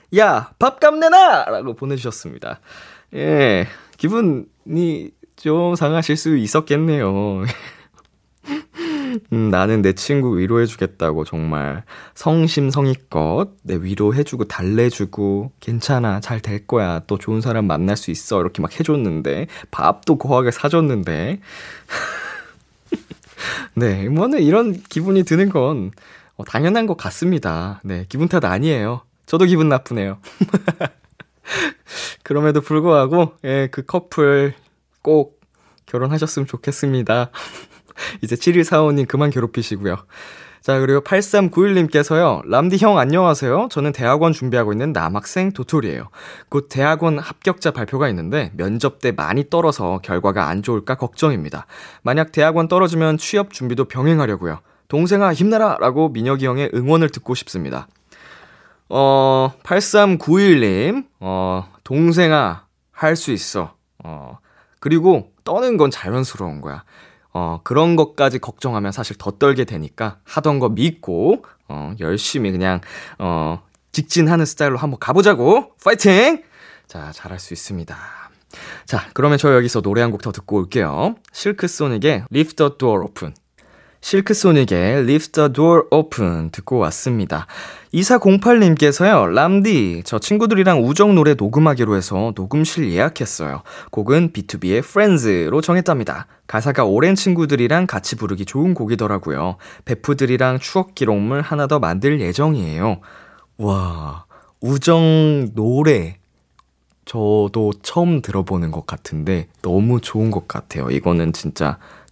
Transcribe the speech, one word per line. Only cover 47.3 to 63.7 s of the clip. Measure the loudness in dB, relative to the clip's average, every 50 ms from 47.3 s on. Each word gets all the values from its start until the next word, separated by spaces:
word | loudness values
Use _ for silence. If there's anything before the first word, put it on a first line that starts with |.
| -10 _ -4 -4 -2 -2 -2 -4
발표가 | -2 -4 -6 -4 -2 -2 -2 -2
있는데 | -2 -4 -6 -4 -4 -4 -4 -6 -6
면접 | -6 -4 -4 -2 -2 -2 -2 -2 _
때 | -4 -4
많이 | -2 -2 -4 -2 -2 -2 -2 -2
떨어서 | 0 0 2 0 0 -2 -2 -4 -4 -4
결과가 | -4 -4 -4 -2 0 0 0 0 -2 -2
안 | -4 -4
좋을까 | -4 -2 -4 -4 -2 -4 -6
걱정입니다. | -4 -6 -8 -4 -2 -2 0 0 -2 -6 -8 -10 -12 -14 -16 -20 -20 -20 -20 -16 -6
만약 | -4 -2 0 0 -2 -2
대학원 | 0 2 2 2 2 2 0 2
떨어지면 | 2 2 2 2 2 0 0 0 0 -2
취업 | -2 -2 -2 -2 -2 -4
준비도 | -6 -8 -6 -4 -2 -2 -2
병행하려고요. | -2 -2 -2 0 2 2 2 2 0 -2 -4 -4 -6 -8 -8 _ _ _ _ _ -4
동생아, | -2 0 2 2 2 2 2 2 2
힘내라!" | 2 2 2 4 4 2 2 0 0
라고 | 0 0 2 2 0 0
민혁이 | 0 -2 -2 -2 0 0 0
형의 | -2 -2 -2 -2 -2 -2
응원을 | -2 2 2 4 4 2 0
듣고 | -2 -6 -8 -6 -6
싶습니다. | -6 -8 -10 -8 -8 -8 -6 -8 -10 -10 -14 _ _ _ _ -20 -20 -20 -20 -20 -20 -20 -20 -20 _ _ _ _ _ _ -4
어, | 0 2 4 4 4 4 4 4 2 2 0 -2 -4 _ -4
팔삼구일님, | -2 -2 -2 0 2 4 4 6 4 4 2 2 2 4 6 6 6 6 6 4 2 2 0 0 -2 -4 -4 -8 _ _ -12
어, | -8 -6 -4 -2 -2 -2 -2 -4 -6 -10 _ _ -8
"동생아, | -4 0 2 2 4 4 4 4 4 4 2 0 -2 -4 -8 -14 _ _ _ _ _
할 | _ -2 0 0 0
수 | 0 -2 -4
있어." | -4 -4 -6 -6 -6 -6 -6 -8